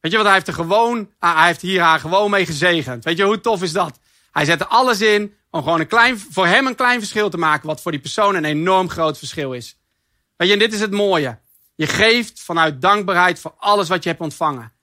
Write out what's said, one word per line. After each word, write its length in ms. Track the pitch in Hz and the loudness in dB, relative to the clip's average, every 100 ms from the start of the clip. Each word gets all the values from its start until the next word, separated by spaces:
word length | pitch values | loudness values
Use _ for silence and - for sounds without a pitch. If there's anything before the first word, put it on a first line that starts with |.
Weet 100 | 165 | 0
je, 60 | 214 | 0
want 120 | 208 | 4
hij 80 | 190 | 2
heeft 120 | 185 | 0
er 60 | |
gewoon, 540 | 143 170 202 233 240 202 _ | -8 0 2 2 -2 -8 _
ah, 200 | 175 160 | -2 4
hij 80 | 170 | 2
heeft 140 | 165 | 2
hier 200 | 180 190 | -2 0
haar 200 | 170 160 | 2 2
gewoon 300 | 156 185 208 | 0 0 2
mee 160 | 202 175 | 0 -2
gezegend. 580 | 151 180 170 127 120 | 0 0 0 -2 -8
Weet 120 | 135 170 | -6 0
je, 80 | |
hoe 160 | 196 214 | 0 0
tof 220 | 233 208 | -2 -2
is 100 | 180 | -2
dat? 260 | 165 170 - _ _ _ | -2 -4 -6 _ _ _
Hij 120 | - | -4
zette 220 | 151 165 190 | 0 0 2
alles 340 | 233 254 214 | 2 2 2
in 340 | 214 208 208 _ _ | 2 2 0 _ _
om 120 | 165 | -8
gewoon 180 | 143 165 | -2 -2
een 60 | 160 | 0
klein, 320 | 226 240 240 190 | 2 2 0 -8
voor 160 | - 180 | -2 2
hem 200 | 208 269 | 2 2
een 80 | |
klein 240 | 240 247 247 | -2 0 0
verschil 300 | 208 214 208 | -4 -4 -2
te 80 | 170 | -2
maken, 300 | 165 151 156 | -2 -2 -4
wat 140 | 147 | -8
voor 100 | - | -6
die 100 | 151 | -8
persoon 340 | 143 - 202 | -8 -2 0
een 100 | 190 | 0
enorm 440 | 151 151 170 190 180 | -2 -2 0 0 0
groot 300 | - 160 151 | -2 -4 -4
verschil 340 | 135 - 139 | -10 -8 -8
is. 240 | 127 120 - _ _ _ _ _ _ | -8 -14 -20 _ _ _ _ _ _
Weet 120 | 180 | 0
je, 60 | |
en 60 | 202 | 2
dit 120 | 220 | 2
is 80 | 214 | -2
het 100 | 214 | -4
mooie. 480 | 202 202 175 139 113 _ _ _ | 0 0 0 -2 -8 _ _ _
Je 120 | _ 151 | _ -4
geeft 540 | - 214 240 233 - | 2 2 2 -2 -12
vanuit 420 | - 165 160 139 | -6 0 0 2
dankbaarheid 580 | 175 208 196 180 180 175 | 2 2 2 2 2 0
voor 140 | - _ | -10 _
alles 300 | 202 208 175 | 0 2 2
wat 140 | 185 | -2
je 60 | - | -4
hebt 120 | 160 | -6
ontvangen. 520 | 160 - 160 135 113 _ | -8 -4 -4 -4 -12 _